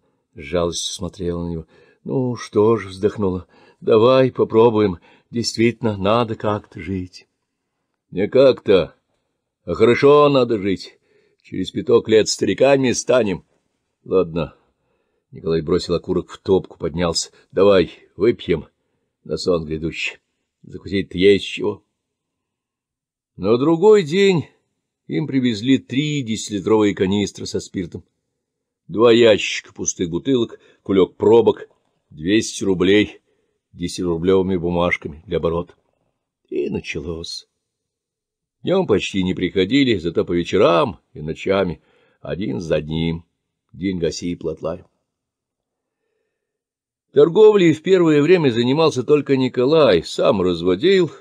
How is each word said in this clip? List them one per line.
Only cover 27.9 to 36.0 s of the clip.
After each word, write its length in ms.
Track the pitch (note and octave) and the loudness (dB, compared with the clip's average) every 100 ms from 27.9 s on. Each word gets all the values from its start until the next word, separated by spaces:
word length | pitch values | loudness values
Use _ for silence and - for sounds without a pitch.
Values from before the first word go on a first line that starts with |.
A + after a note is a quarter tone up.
| F2+ - _ _ _ _ _ _ _ - | -12 -18 _ _ _ _ _ _ _ -10
два 240 | G2 A#2+ | 2 4
ящика 640 | A#2 A#2 G2 - - - | 6 6 4 0 -10 -14
пустых 380 | - F#2 - F2 | -10 -8 -6 -6
бутылок, 480 | E2 C3+ B2+ A2+ - _ _ | -4 -2 -2 -4 -8 _ _
кулек 320 | - F#2+ F2+ - | -2 2 2 0
пробок, 520 | G#2 A2+ G#2 - - _ _ _ _ | 4 6 4 0 -8 _ _ _ _
двести 520 | D2 E2 A2 - - | -10 -2 -2 -2 -6
рублей 580 | G2 F2+ F#2 G#2 G#2 - _ _ _ _ _ | -4 0 2 4 2 -4 _ _ _ _ _
десятирублевыми 840 | - E2+ - F2+ E2 F#2 F#2+ F#2 F#2 | -10 -10 -6 -6 -2 0 2 0 -2
бумажками 640 | E2+ F2 F2 - - D2+ - | -2 -2 -2 -2 -8 -18 -8
для 120 | E2 | -4
оборота. 360 | E2+ E2+ E2 _ _ _ | -2 -4 -8 _ _ _